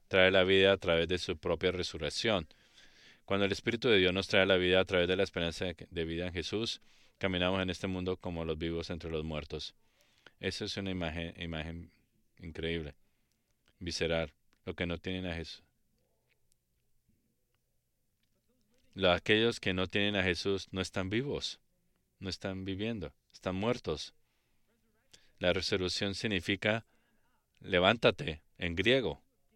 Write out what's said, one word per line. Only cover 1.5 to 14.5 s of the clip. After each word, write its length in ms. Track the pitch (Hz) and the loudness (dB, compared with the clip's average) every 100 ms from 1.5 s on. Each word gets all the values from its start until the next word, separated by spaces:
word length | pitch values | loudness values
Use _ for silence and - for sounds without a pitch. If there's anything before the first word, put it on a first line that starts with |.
| 82 92 | 0 0
resurrección. 760 | 90 90 80 76 - 117 101 82 - _ - - - - - - | 0 -6 -6 -6 -2 0 0 -2 -14 _ -20 -20 -20 -20 -20 -2
Cuando 200 | 98 98 | 0 2
el 60 | |
Espíritu 360 | 98 - 113 135 | 0 -2 0 4
de 100 | 104 | 6
Dios 160 | 92 | 6
nos 140 | 92 95 | 2 2
trae 180 | 101 95 | 4 6
la 120 | 92 | 4
vida 240 | 90 92 | 6 4
a 40 | 92 | 4
través 220 | 92 87 | 2 2
de 80 | 92 | 2
la 80 | |
esperanza 420 | 98 95 85 - 92 | 0 0 -4 -4 -6
de 400 | 85 82 85 82 | -6 -10 -6 -4
vida 220 | 82 90 | -4 -4
en 60 | |
Jesús, 480 | 87 80 104 117 - - - _ _ | -6 -4 -4 -4 -6 -14 -20 _ _
caminamos 440 | 98 90 90 95 | -2 0 0 0
en 80 | 92 | -2
este 180 | 87 95 | -4 -6
mundo 300 | 92 90 92 | -4 -4 -4
como 260 | 92 85 | -6 -6
los 140 | 82 78 | -4 -4
vivos 320 | 82 82 82 | -4 -6 -6
entre 200 | 85 82 | -8 -6
los 140 | 80 | -6
muertos. 500 | 80 78 76 78 - - _ _ _ _ - _ | -4 -6 -8 -10 -12 -16 _ _ _ _ -20 _
Eso 260 | 95 - 107 | -8 -6 -8
es 100 | - | -6
una 160 | 98 | -4
imagen, 420 | 92 82 82 85 - | -4 -4 -4 -8 -8
imagen 500 | 85 80 80 85 82 _ _ _ _ _ | -8 -8 -8 -10 -14 _ _ _ _ _
increíble, 540 | 87 78 80 85 73 - _ _ _ _ _ _ _ _ | -14 -8 -4 -4 -6 -14 _ _ _ _ _ _ _ _
visceral, 540 | 87 - 82 82 78 - _ | -10 -4 0 0 -2 -8 _